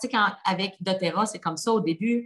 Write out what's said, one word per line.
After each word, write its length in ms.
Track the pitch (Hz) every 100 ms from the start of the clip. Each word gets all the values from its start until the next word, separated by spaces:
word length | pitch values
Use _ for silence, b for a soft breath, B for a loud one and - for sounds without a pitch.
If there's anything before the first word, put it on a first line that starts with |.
sais, 60 | 240
quand, 200 | 226 196 - 156
avec 300 | 180 196 -
doTERRA, 460 | 185 190 170 175 214
c'est 140 | 175
comme 180 | 165 156
ça 140 | 233
au 80 | 220
début. 440 | 165 160 226 240